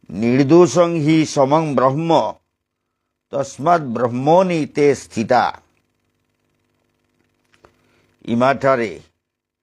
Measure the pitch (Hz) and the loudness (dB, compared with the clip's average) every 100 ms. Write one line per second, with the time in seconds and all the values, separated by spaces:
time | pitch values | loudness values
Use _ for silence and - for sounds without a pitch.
0 | - 92 117 131 135 170 170 147 170 170 | -16 -4 0 0 4 4 4 2 0 0
1 | 147 160 151 147 135 156 156 127 131 139 | 0 0 0 0 2 2 0 0 0 -2
2 | 165 156 107 - _ _ _ _ _ _ | 0 0 0 -8 _ _ _ _ _ _
3 | _ _ _ 139 135 - 147 175 139 117 | _ _ _ -8 -8 -6 0 0 -2 -4
4 | 123 120 139 185 190 170 139 - 143 131 | -4 -2 0 2 2 -2 -4 0 0 0
5 | - - 113 123 92 - _ _ _ _ | -4 -6 0 0 0 -6 _ _ _ _
6 | _ _ _ _ _ _ _ _ _ _ | _ _ _ _ _ _ _ _ _ _
7 | _ _ _ _ _ _ _ _ _ _ | _ _ _ _ _ _ _ _ _ _
8 | _ _ - 117 127 135 135 131 110 76 | _ _ -6 0 0 0 0 0 -2 -8
9 | - _ _ _ _ _ | -20 _ _ _ _ _